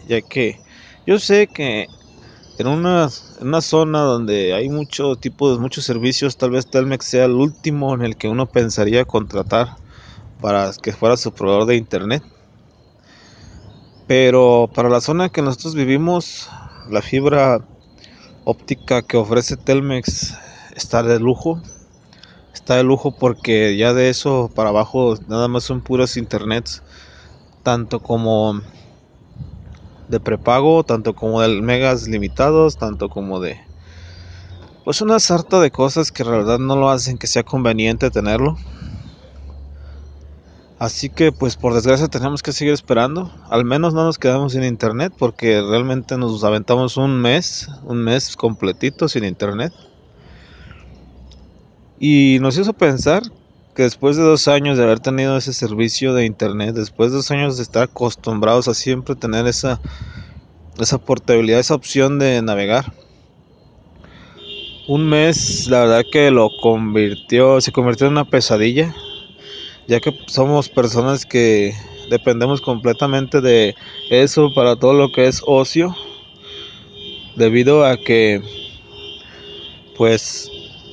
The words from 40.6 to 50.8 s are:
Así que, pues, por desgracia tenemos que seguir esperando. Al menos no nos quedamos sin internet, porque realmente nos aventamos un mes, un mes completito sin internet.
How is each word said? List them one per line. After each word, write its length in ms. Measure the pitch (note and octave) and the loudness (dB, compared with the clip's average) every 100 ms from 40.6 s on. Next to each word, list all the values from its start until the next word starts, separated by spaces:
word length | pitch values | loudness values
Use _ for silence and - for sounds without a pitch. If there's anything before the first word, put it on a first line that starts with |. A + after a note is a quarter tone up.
| - - | -20 -8
Así 300 | A#2 - C#3 | -8 -6 -10
que, 220 | - D#3+ | 0 0
pues, 240 | - C3 - | 2 -4 -2
por 180 | B2+ | 0
desgracia 340 | A#2 A#2 C3 D#3 | 0 2 2 2
tenemos 360 | C3 C3 C#3+ | -2 -6 -6
que 80 | - | -8
seguir 220 | C#3 D3 | -4 -2
esperando. 600 | D3 - A#2 B2+ E3 F3+ - - | -2 0 0 0 -2 -10 -14 -4
Al 160 | A#2 A#2+ | -2 0
menos 280 | C#3+ E3+ | 0 0
no 120 | D#3+ E3 | 0 0
nos 140 | D#3 | 0
quedamos 340 | C3 C3+ C#3+ | 0 0 -2
sin 100 | C3 | -2
internet, 480 | B2+ A2+ A2+ A2+ F#3 - | -4 -2 -2 -2 -6 -2
porque 440 | A#2+ - A#2 G#2 | -4 -2 2 2
realmente 560 | G2+ A2+ C3 C3 - B2+ | 2 0 0 -4 -4 -4
nos 260 | A#2+ A2 | -4 -2
aventamos 540 | G#2 G#2+ G#2 B2 B2+ C#3 | 0 0 0 0 0 -2
un 220 | C#3 C3 | -2 0
mes, 480 | A#2+ D3 F3+ - - - | 2 2 0 -10 -14 -16
un 200 | - A#2+ | -8 -4
mes 320 | A2+ B2+ - - | -2 -2 -4 -4
completito 720 | A#2 G#2+ F#2+ F2+ C3 - D#3+ | -4 -2 -4 -2 -4 -2 -4
sin 160 | B2+ | -2
internet. 500 | G2+ F2+ G2+ G2+ D#3 - - _ _ _ - - - - - - | -4 -4 -6 -4 -8 -10 -20 _ _ _ -20 -20 -20 -20 -20 -20